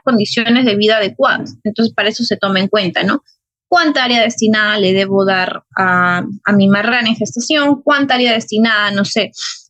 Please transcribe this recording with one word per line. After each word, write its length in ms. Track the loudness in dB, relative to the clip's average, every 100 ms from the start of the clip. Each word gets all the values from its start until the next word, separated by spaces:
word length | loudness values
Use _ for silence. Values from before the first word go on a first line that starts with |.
condiciones 600 | 0 0 0 -2 2 2
de 120 | 2 2
vida 220 | 2 2
adecuadas? 580 | 0 0 0 0 -6 -8
Entonces, 300 | -8 -2 -2
para 160 | 0 -4
eso 140 | -2
se 120 | -4 -2
toma 240 | -2 0
en 80 | 0
cuenta, 340 | 0 -2 -2
¿no? 200 | -2 -4 _ _ _ _ -2
¿Cuánta 360 | 0 2 0
área 160 | 0 0
destinada 580 | 0 0 0 2 0 0
le 140 | 2
debo 320 | 2 0 0
dar 380 | 2 0 -2 -6 _ -4
a, 460 | 0 2 0 -2 -6 -8
a 80 | 0
mi 160 | 2 4
marrana 400 | 2 0 -2 -2
en 80 | -2
gestación? 640 | -4 -6 -2 0 2 0
¿Cuánta 340 | 0 0 2 0
área 180 | 2
destinada, 560 | 0 -2 0 2 2 0
no 140 | -2 -2
sé, 260 | -2 -4 -6 -14 -14 _